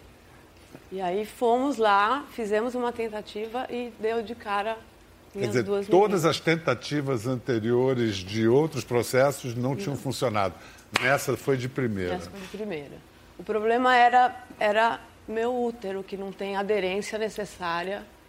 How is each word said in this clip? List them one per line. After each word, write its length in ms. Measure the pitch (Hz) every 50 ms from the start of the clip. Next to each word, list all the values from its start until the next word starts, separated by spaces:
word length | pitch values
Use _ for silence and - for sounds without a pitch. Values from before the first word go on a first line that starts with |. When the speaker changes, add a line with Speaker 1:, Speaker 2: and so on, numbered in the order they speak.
| - - - - - - - - - - - - - - - - - -
Speaker 1:
E 80 | 185 190
aí 240 | 190 175 175 208 214
fomos 540 | 208 - - 254 226 233 254 262 294 262 214
lá, 480 | 220 208 202 196 202 214 254 285 - -
fizemos 420 | - - 226 196 208 214 226 254 233
uma 180 | 247 240 240
tentativa 760 | 233 226 226 220 208 214 202 - - 208 220 226 220 247 254 -
e 240 | 247 240 247 240 226 214
deu 240 | 208 220 226 233 220
de 100 | 196 233
cara 420 | - - 214 202 202 202 220 226 220 - - - - - - - - - - -
Speaker 2:
Quer 40 | -
Speaker 1:
minhas 140 | - 120
Speaker 2:
dizer, 120 | - 127 110
Speaker 1:
duas 220 | 98 101 101 101
Speaker 2:
todas 380 | 98 165 180 147 - 202 180 147
Speaker 1:
meninas. 20 |
Speaker 2:
as 140 | 165 139 -
tentativas 880 | - 165 165 165 - 143 123 110 - - 147 151 139 135 135 113 98 127
anteriores 880 | 131 120 - - 120 113 104 117 120 123 127 131 135 120 120 110 98
de 320 | 92 90 92 101 113 113 113
outros 360 | 123 143 156 156 151 123 -
processos 680 | - 123 120 107 - - 127 131 143 139 - - 127 113
não 220 | 123 120 131 143
tinham 180 | - 202 - 120
Speaker 1:
Não. 80 | -
Speaker 2:
funcionado. 540 | - 135 117 - 135 120 107 104 98 92 82 - - - - - - - - -
Nessa 380 | 123 127 143 139 - 143 123 -
foi 200 | - - 139 127
de 120 | 120 131
primeira. 460 | 131 143 131 113 107 98 92 87 90
Speaker 1:
Essa 160 | 90 87 87
foi 80 | 90 202
de 80 | 185 -
primeira. 680 | - 190 220 208 175 147 143 127 139 156 - - - - - - -
O 80 | - 180
problema 520 | - 214 214 208 220 226 240 254 254 254 240
era, 480 | 240 240 240 247 254 254 254 - - - - -
era 400 | 220 208 208 220 226 233 139 - - - - - - -
meu 260 | 214 226 226 240 254 247 240
útero, 380 | 233 233 233 - 190 190 196 196
que 120 | - 202
não 160 | 190 196 196
tem 240 | 185 - 202 196 196
aderência 600 | 196 202 190 214 202 185 185 185 208 202 - 220 208
necessária 840 | 220 214 - - 208 - - - 185 170 170 170 175 185 202 208 214 - - - -